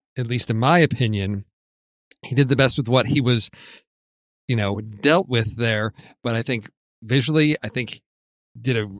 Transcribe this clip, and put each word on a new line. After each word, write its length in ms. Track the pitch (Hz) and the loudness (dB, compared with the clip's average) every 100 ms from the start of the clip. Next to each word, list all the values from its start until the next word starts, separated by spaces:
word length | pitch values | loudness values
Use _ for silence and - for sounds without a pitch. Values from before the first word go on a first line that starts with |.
| _ - | _ -8
at 80 | 117 | -4
least 240 | 123 - | -4 -2
in 80 | 113 | 0
my 220 | 131 175 | 4 4
opinion. 640 | 156 - 117 101 98 101 - _ _ _ _ _ _ - | 4 2 0 0 -2 -6 -10 _ _ _ _ _ _ -20
He 120 | - | -4
did 140 | 127 131 | 0 2
the 80 | 135 | 4
best 200 | 135 - | 2 2
with 120 | 113 | 0
what 180 | 127 120 | 0 2
he 140 | 147 | 0
was, 280 | 123 120 - - - - _ _ _ _ _ _ - | 2 0 -2 -10 -20 -20 _ _ _ _ _ _ -4
you 80 | 117 | -2
know, 240 | 101 101 | -2 -4
dealt 480 | 107 104 143 170 151 | -10 -2 2 2 2
with 280 | 120 110 110 | -2 -2 -2
there. 360 | 117 107 107 - - _ | -2 -2 -4 -8 -20 _
But 100 | 120 | -4
I 80 | 117 | -4
think 260 | 113 117 - _ _ _ | -2 -6 -6 _ _ _
visually, 540 | 113 131 123 156 151 151 | 0 0 2 2 2 0
I 60 | 107 | -4
think 320 | 127 113 - _ _ _ _ _ 117 | -8 -8 -12 _ _ _ _ _ -8
did 160 | 123 117 | -2 -2
a, 100 | 104 | -4